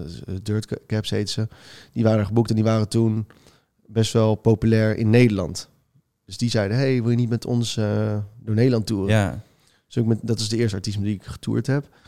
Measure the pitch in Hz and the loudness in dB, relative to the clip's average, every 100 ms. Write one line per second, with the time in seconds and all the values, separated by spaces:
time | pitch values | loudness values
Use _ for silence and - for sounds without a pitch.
0 | 85 85 - 95 104 104 - - - 107 | -10 -12 -10 -8 -4 -4 -4 -8 -6 -6
1 | - 104 104 - 110 - - - - 117 | -2 -4 -4 -4 -6 -8 -20 -20 -8 0
2 | 110 110 95 117 110 110 110 110 104 117 | 2 2 2 0 2 2 2 0 0 0
3 | 113 110 107 _ _ _ _ _ - 110 | 0 0 -6 _ _ _ _ _ -6 -2
4 | 107 117 110 107 113 110 113 110 110 107 | 0 2 2 2 2 2 4 2 2 0
5 | 110 117 123 98 85 87 - _ _ _ | 4 6 4 2 -4 -8 -14 _ _ _
6 | _ _ - 98 120 113 98 123 135 127 | _ _ -16 -6 -2 0 0 0 0 2
7 | 113 120 117 117 - 120 110 - 104 107 | 2 2 2 -2 -2 -2 -2 -2 0 0
8 | 107 107 104 - 110 107 131 117 110 101 | -2 -4 -6 -10 -2 2 2 2 0 0
9 | 98 107 98 64 - _ _ _ _ 123 | 2 2 2 -4 -14 _ _ _ _ -2
10 | 113 110 113 110 107 113 117 98 107 101 | 0 0 -2 -4 -2 -2 -2 -2 -6 -4
11 | 101 98 - - - 113 117 139 - _ | -4 -4 -8 -10 -4 -4 -2 -4 -4 _